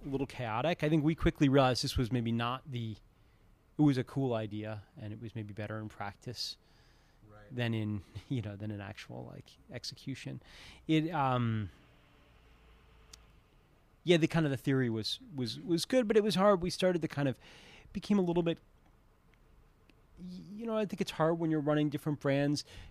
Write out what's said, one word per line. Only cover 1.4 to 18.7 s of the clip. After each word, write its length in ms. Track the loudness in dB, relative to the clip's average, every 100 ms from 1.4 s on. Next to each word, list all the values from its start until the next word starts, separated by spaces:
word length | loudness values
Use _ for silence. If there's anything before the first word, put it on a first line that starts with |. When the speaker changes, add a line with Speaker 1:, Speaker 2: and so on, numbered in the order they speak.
| 6
Speaker 1:
realized 340 | 6 6 2
this 140 | 0 -2
was 120 | 0
maybe 220 | 0 0
not 300 | 0 0 -4 -6
the, 260 | -8 -6 -10 -16 _ _ _ _ _ _ 2
it 40 |
was 160 | 2 2
a 60 |
cool 280 | -2 -2 -2
idea, 460 | -2 -4 -6 -8 -10 -14 -14
and 100 | -12
it 80 | -12
was 140 | -12
maybe 180 | -10 -10
better 260 | -10 -8 -8
in 80 | -10
practice 640 | -10 -12 -12 -12 -10 -10 -12 _ -20 _ _ _ _ -20
Speaker 2:
Right. 260 | -20 -10 -4
Speaker 1:
than 180 | -2
in, 280 | -2 -2 -6 -8
<laughs> 140 | -14 -6
you 140 | -6
know, 120 | -6 -8
than 140 | -8
in 100 | -8
actual, 480 | -10 -14 -14 -14 -14
like, 140 | -16 -20 -20 -16
execution. 680 | -14 -12 -12 -10 -10 -10 -12 -14 -20 -20 -8 0
It, 240 | 2 2
um, 580 | 0 2 2 2 0 -4 -10 -20 -20 _ -20 -20 -20 -20 -20 -20 -20 -20 -20 -20 -20 -20 _ _ _ _ _ _ _
yeah, 120 | 4 4
the 100 | 4
kind 160 | 2
of 60 | 0
the 60 | 0
theory 340 | 2 2 2
was, 300 | 0 -4 -8 -8
was, 260 | -6 -6 -4
was 240 | -2 -2
good, 220 | 2 2 4
but 80 | 4
it 80 |
was 100 | 4
hard. 260 | 4 6 4
We 100 | 2
started 320 | 0 2 2
to 60 | -2
kind 200 | -2 -2
of 80 | -2 -10 -20 -20 -20 -12
became 260 | -6 2 4
a 40 |
little 200 | 4 2
bit, 160 | 2 -2 -6